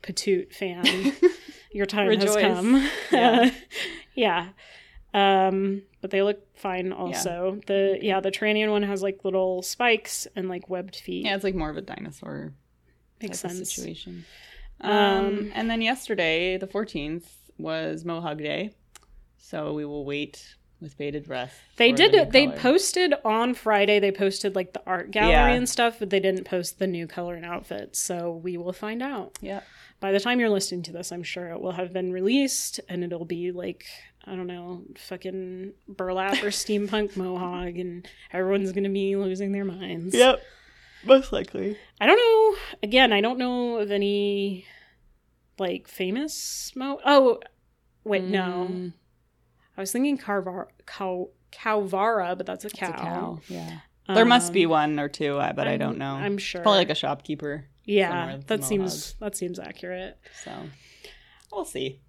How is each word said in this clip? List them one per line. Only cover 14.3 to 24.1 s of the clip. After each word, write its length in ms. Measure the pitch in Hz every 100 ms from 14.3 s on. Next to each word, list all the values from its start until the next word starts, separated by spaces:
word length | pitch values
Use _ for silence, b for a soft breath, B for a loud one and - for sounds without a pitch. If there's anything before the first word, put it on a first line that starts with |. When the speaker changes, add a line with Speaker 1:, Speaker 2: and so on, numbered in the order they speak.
| B B B B -
Speaker 1:
Um, 100 | -
Speaker 2:
Um, 600 | 208 202 196 196 208 208
and 160 | 214 226
then 120 | 226
yesterday, 760 | 226 254 - 208 165 160 180 185
the 100 | 190
fourteenth, 640 | 202 214 170 147 165 - - _ _
was 460 | 156 160 160 156 170
Mohawk 320 | 165 170 151
Day. 320 | 147 151 202 - _ - _ - _ _
So 360 | - 165 151
we 120 | 151 147
will 180 | 147 139
wait 500 | 143 143 - - _ _ _
with 180 | 160 _
bated 300 | 147 147 143
breath 320 | 127 127 - _ -
Speaker 1:
They 160 | 233
Speaker 2:
for 60 | 247
Speaker 1:
did 140 | 392
Speaker 2:
the 60 | 415
new 60 |
Speaker 1:
it. 80 | 277
They 140 | 269 277
Speaker 2:
color. 100 | -
Speaker 1:
posted 560 | 254 330 381 359 359 285
on 300 | 226 220 240
Friday. 460 | 247 220 208 202 208
They 120 | 202